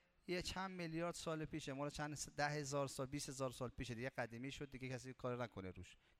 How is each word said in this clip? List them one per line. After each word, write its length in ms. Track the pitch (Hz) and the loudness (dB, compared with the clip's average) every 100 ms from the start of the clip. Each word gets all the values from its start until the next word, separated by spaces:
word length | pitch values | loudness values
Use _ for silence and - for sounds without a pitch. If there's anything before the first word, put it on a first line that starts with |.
| _ _ - | _ _ 0
یه 160 | 175 | 0
چند 280 | - 185 190 | 2 0 -2
میلیارد 440 | 185 165 160 170 | 0 0 2 2
سال 300 | - 170 156 | 0 0 2
پیشه، 280 | 156 156 143 | 2 0 -2
مال 180 | 135 147 | 0 0
چند 240 | - 151 | 0 -2
س-، 140 | 143 - | 0 -2
ده 200 | - 147 | 4 4
هزار 380 | 147 135 143 135 | 4 2 4 2
سال، 200 | - 131 | 2 -2
بیست 220 | 143 147 | 0 -2
هزار 220 | 131 131 | 0 0
سال 180 | 120 123 | 2 -4
پیشه، 260 | - 120 | -2 -2
دیگه 160 | 113 131 | 0 0
قدیمی 420 | - 113 117 135 | 0 -2 -2 -6
شد، 180 | - 143 | -4 -6
دیگه 180 | 131 127 | -6 -4
کسی 260 | 127 131 | -4 -6
کار 280 | - 127 123 | -2 0 2
نکنه 280 | 117 98 92 | 0 -2 -4
روش. 260 | 90 87 - - | -4 -8 -12 -20